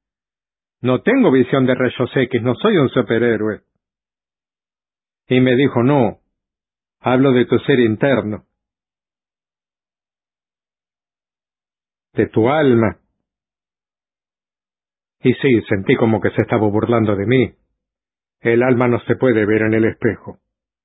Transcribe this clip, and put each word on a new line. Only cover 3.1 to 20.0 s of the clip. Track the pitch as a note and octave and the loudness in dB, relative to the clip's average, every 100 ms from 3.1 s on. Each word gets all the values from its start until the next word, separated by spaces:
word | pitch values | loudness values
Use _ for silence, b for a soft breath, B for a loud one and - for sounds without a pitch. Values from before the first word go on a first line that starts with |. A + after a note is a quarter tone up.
| A2+ A#2+ G#2+ G#2+ G2 _ _ _ _ _ _ _ _ _ _ _ _ _ _ _ _ - | -2 0 -2 -4 -8 _ _ _ _ _ _ _ _ _ _ _ _ _ _ _ _ -2
Y | B2+ | 2
me | B2+ | 2
dijo, | B2 C#3+ - | 2 0 0
"No, | A#2+ D3 A2 - _ _ _ _ _ _ _ _ | 0 2 0 -4 _ _ _ _ _ _ _ _
hablo | A#2+ B2+ C#3 | -2 2 2
de | B2 A#2 | 2 0
tu | A#2 | -2
ser | - C3+ | 0 0
interno, | A#2 G#2+ C#3+ A#2 G#2 G2+ - _ _ _ _ _ _ _ _ _ _ _ _ _ _ _ _ _ _ _ _ _ _ _ _ _ _ _ _ _ _ _ _ _ _ _ _ | 0 0 -2 -2 -4 -10 -14 _ _ _ _ _ _ _ _ _ _ _ _ _ _ _ _ _ _ _ _ _ _ _ _ _ _ _ _ _ _ _ _ _ _ _ _
de | - G#2 | -4 -2
tu | A2+ A#2 | 0 0
alma." | D#3 C#3 A#2 A2 - _ _ _ _ _ _ _ _ _ _ _ _ _ _ _ _ _ _ _ _ _ _ | 2 2 2 2 -2 _ _ _ _ _ _ _ _ _ _ _ _ _ _ _ _ _ _ _ _ _ _
Y | C3 | -2
sí, | A#2+ C#3+ A2+ - | 0 0 0 0
sentí | G#2 F#2+ C3 | -4 0 0
como | A#2 G#2+ | 0 0
que | F#2+ | -2
se | - | -2
estaba | A2+ A#2 G#2 | -2 0 0
burlando | G#2 G#2+ A#2 G#2+ G2 | -2 0 0 0 -2
de | G2+ | 0
mí. | C3 G2+ - _ _ _ _ _ _ _ _ | 0 -2 -6 _ _ _ _ _ _ _ _
El | A#2+ A#2 | -2 0
alma | B2+ A#2+ B2 | 2 2 0
no | A#2 | -2
se | - A#2 | -2 -2
puede | C3 A2 G#2 | 0 0 0
ver | A2 | 0
en | A2 | 0
el | A2 A2 | 0 -2
espejo. | - | -2